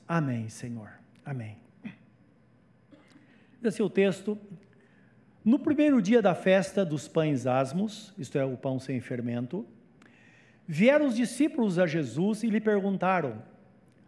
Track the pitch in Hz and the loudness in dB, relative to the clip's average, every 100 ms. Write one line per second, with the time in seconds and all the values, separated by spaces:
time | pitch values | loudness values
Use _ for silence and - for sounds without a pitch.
0 | - 170 139 117 110 - 123 117 104 - | -4 -2 0 -4 -6 -10 -12 -12 -14 -20
1 | - _ - 131 107 104 - _ 214 - | -20 _ -10 -10 -10 -16 -20 _ -16 -16
2 | _ _ _ _ _ _ _ _ _ - | _ _ _ _ _ _ _ _ _ -20
3 | _ - _ _ _ _ 226 - 196 - | _ -20 _ _ _ _ -4 0 0 4
4 | 196 - - 208 - 165 - _ _ _ | 2 2 -4 -6 -10 -20 -20 _ _ _
5 | _ _ _ _ 214 277 330 294 302 254 | _ _ _ _ 2 2 2 4 4 4
6 | 185 240 196 160 190 190 190 - 180 147 | 4 4 4 2 4 4 2 -2 -2 -2
7 | - 165 156 135 123 131 131 170 214 - | -2 0 2 0 0 0 0 -2 -4 -8
8 | - - 135 147 135 123 135 131 - 127 | -16 -14 -6 -2 -2 -4 -4 -6 -4 -6
9 | - 123 120 120 123 185 - - _ _ | -6 -6 -4 -4 -4 -8 -10 -18 _ _
10 | - _ - _ _ _ - 151 233 294 | -20 _ -20 _ _ _ -8 2 4 4
11 | 285 226 240 - 302 311 220 170 180 160 | 2 0 -2 0 -2 0 0 2 0 0
12 | 131 127 196 214 233 208 214 208 196 190 | -2 -2 -2 0 -2 0 0 0 0 0
13 | 185 185 139 110 - - _ _ _ _ | 0 0 -2 -8 -14 -20 _ _ _ _